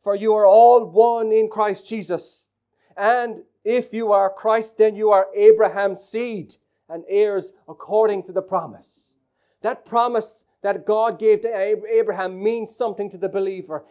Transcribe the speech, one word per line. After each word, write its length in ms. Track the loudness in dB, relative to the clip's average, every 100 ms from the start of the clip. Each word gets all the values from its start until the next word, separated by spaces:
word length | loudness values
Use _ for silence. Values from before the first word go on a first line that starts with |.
for 120 | -6
you 180 | -4 0
are 140 | 4 6
all 400 | 8 8 6 2
one 440 | 2 2 2 -2
in 200 | 0 0
Christ 360 | -2 -4 -4 -10
Jesus. 600 | -12 -8 -10 -10 -20 _ _ _ _ _ -4
And 460 | 0 0 -4 -12 -20 _
if 280 | -4 -4 -4
you 200 | -8 0
are 180 | 0 0
Christ, 480 | -2 -2 -2 -4 0
then 160 | 0
you 160 | 2 2
are 160 | 2 2
Abraham's 680 | 4 6 6 4 0 -4 -6
seed 540 | -10 -8 -8 -10 -14 _ _ _ _
and 160 | -16 -4
heirs 440 | -2 0 -2 -8 _ -20
according 540 | -20 -4 0 0 -2
to 100 | -6
the 80 | -8
promise. 760 | -4 -8 -8 -18 _ _ _ _ _ _ _ _
That 220 | -8 -8
promise 600 | _ -2 0 -2 -6 -18 _ _
that 220 | -6 -6 -2
God 320 | -2 -2 -2
gave 240 | 0 2
to 120 | 0
Ab-, 300 | -4 -4 -4 -2
Abraham 540 | -2 -2 -4 -8 -4
means 320 | -4 -4 -10
something 360 | -8 -8 -6 -12
to 80 | -8
the 100 | -6
believer. 560 | -4 -6 -8 -12 -14 _